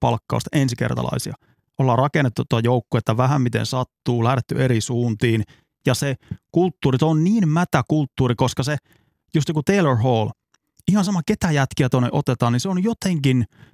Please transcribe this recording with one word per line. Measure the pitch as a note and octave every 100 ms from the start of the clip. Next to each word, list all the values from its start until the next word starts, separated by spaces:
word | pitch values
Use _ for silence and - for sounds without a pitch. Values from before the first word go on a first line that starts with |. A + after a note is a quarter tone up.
palkkausta | B2 A#2 - A#2+ -
ensikertalaisia. | D3+ C3+ A#2 A#2 A#2+ - B2+ - - _ _ _ -
Ollaan | C3 A#2
rakennettu | C#3+ D#3+ C3+ - -
tuo | A#2
joukkuetta | A#2 B2 - A#2 - A2
vähän | C3 C#3+
miten | B2 A2+ A2+
sattuu, | B2+ B2+ _ - A#2+
lähdetty | A2+ C3 - B2+
eri | C3 A#2
suuntiin. | - A#2+ A#2+ G#2+ A#2+ A2+ - - _ _ C3
Ja |
se | B2 C#3+ C3 - - _
kulttuuri, | E3 F3+ - C#3 B2+
tuo | D#3+
on | D#3
niin | E3+ A3+ E3
mätä | D#3+ F3 D3 -
kulttuuri, | D#3 C#3 - B2+ A#2
koska | B2+ -
se, | B2+ C#3+ _ _ _ _ _ D#3+
just | D3
joku | D#3
Taylor | C#3+ G3+ D#3 A#2+
Hall, | B2+ A2+ A2 - _ _ _ _ -
ihan | G3+ F#3
sama | F#3 -
ketä | G#3+ F3
jätkiä | D3 C3+ - C3
tuonne | C3 B2
otetaan, | C#3+ C3+ B2 A#2+
niin | B2
se | F#3+
on | F3+
jotenkin, | G#3 A#3 F#3+ E3 C3+ B2+ A2+ _ -